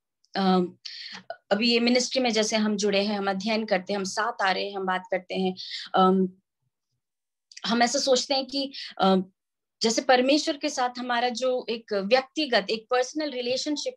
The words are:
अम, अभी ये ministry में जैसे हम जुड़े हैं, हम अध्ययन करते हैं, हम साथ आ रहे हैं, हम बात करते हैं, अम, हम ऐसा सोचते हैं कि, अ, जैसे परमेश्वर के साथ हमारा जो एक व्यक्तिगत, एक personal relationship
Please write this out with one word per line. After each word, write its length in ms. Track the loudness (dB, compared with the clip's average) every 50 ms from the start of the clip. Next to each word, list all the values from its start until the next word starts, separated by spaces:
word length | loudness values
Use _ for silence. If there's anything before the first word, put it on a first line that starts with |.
| _ _ _ _ _ _ -4
अम, 400 | 0 2 4 4 4 2 0 -6 _ -18 -16 -16 -14 -16 -16 -16 -16 -14 -14 -16 -8 _ -2
अभी 200 | 0 2 2 2
ये 80 | 2 4
ministry 420 | 4 4 2 2 0 0 -2 0
में 80 | 0 0
जैसे 260 | 2 2 0 2 0
हम 200 | 0 0 0 0
जुड़े 280 | 0 0 2 2 2 0
हैं, 140 | 0 -2
हम 120 | -2 -2 -2
अध्ययन 360 | -2 -2 -2 -2 -2 -2 0
करते 280 | 0 -2 -2 0 -2 -4
हैं, 40 |
हम 60 | -4 -4
साथ 380 | -4 -4 -4 -4 -4 -2 0
आ 100 | 0 0
रहे 140 | 0 0 -4
हैं, 100 | -6 -6
हम 100 | -6 -2
बात 180 | -2 -2 -2 -2 -4
करते 240 | -4 -4 -4 -4 -4
हैं, 200 | -2 0 -2 -2 -4 -10 -12 -12 -12 -8 0 2
अम, 340 | 4 6 6 6 4 2 0 -2 _ _ _ _ _ _ _ _ _ _ _ _ _ _ _ _ _ _ _ _ _ _ _ -18 -10 -4
हम 180 | 0 2 2 2
ऐसा 160 | 2 0 0
सोचते 340 | 2 2 2 2 2 0 0
हैं 120 | 0 -2
कि, 280 | -4 -6 -6 -6 -6 -8 -12 -14 -10 -4 2
अ, 140 | 4 4 4 4 2 -2 _ _ _ _ _ _ _ _ _ -2
जैसे 200 | -2 0 0 0
परमेश्वर 560 | 4 4 4 6 6 4 2 2 2 -2 -4
के 120 | -4 -4 -6
साथ 300 | -4 -2 -4 -4 -4 -6
हमारा 300 | -6 -4 -2 -2 -2 -2
जो 360 | -2 -2 -2 -2 -2 -2 -4 -6
एक 240 | -8 -8 -6 -4 -4
व्यक्तिगत, 760 | -2 0 2 2 2 2 0 -4 -4 -2 0 0 0 0 0
एक 180 | -6 -6 -4 -2
personal 420 | 0 0 0 -2 -4 -6 -6 -6
relationship 640 | -6 -6 -4 -4 -4 -4 -2 -4 -4 -4 -6 -8 -8